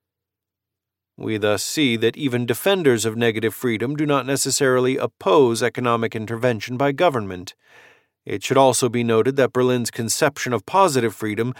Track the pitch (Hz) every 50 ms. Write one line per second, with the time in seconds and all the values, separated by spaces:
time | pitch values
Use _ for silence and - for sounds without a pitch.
0 | _ _ _ _ _ _ _ _ _ _ _ _ _ _ _ _ _ _ _ _
1 | _ _ _ - 110 110 110 104 101 104 104 98 - - - 160 151 127 117 110
2 | 113 113 - - 151 131 120 123 123 117 120 - - 196 196 185 165 139 120 110
3 | 98 113 110 117 120 117 104 107 107 113 - - - 123 113 101 117 127 151 151
4 | 156 147 143 139 123 131 139 131 - 139 127 - 147 131 127 127 127 131 131 -
5 | - 117 - - - 190 185 151 135 120 117 110 123 117 - 127 123 120 117 117
6 | 117 110 - 110 110 104 117 113 120 127 117 104 - - 127 123 139 143 143 135
7 | 180 170 139 120 104 95 92 90 90 - - _ _ _ - - - - _ _
8 | _ _ _ _ _ - 104 101 - - 131 131 135 131 120 - 135 120 110 120
9 | 117 117 113 110 110 131 139 139 131 117 - 127 127 127 127 123 117 - - -
10 | 117 110 - - 160 143 135 - - 127 123 107 - - - 190 196 175 139 131
11 | 113 113 101 - 110 107 104 104 113 127 123